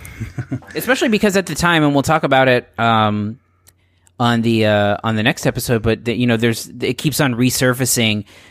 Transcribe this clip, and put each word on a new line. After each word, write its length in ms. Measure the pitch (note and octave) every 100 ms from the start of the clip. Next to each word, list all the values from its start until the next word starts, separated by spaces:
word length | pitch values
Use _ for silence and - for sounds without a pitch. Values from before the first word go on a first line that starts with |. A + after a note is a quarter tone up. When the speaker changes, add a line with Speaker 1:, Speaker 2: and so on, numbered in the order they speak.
| - - A2+
Speaker 1:
<laughs> 460 | - - B2+ -
Speaker 2:
Especially 340 | D#3 G#3+ C4 D4
because 280 | G#3+ G#3+ F#3+
at 100 | F3+
the 80 |
time, 280 | D#3 F3 E3+
and 100 | D3
we'll 80 | C#3+
talk 200 | C3+ D#3+
about 260 | D3+ C3 C3
it, 200 | B2 - -
um, 600 | A#2 A2 G#2+ G#2 G#2 A2+ _ _ _ _ _ _ _ -
on 220 | A#2+ A#2
the, 220 | A#2 A2+ G#2+
uh, 300 | G#2 G#2 G2+
on 120 | A2+ A2
the 60 |
next 220 | A2+ - C#3
episode, 360 | B2+ - A2+
but 220 | A2+ A2 A#2
the, 80 |
you 120 | A2+ B2
know, 100 | A2+
there's, 300 | A#2 A2+ -
it 280 | A#2+ A#2+ C3
keeps 240 | D#3 C3
on 140 | C#3+
resurfacing. 920 | A#2 B2+ - B2+ B2 B2 - A2 G#2 - - -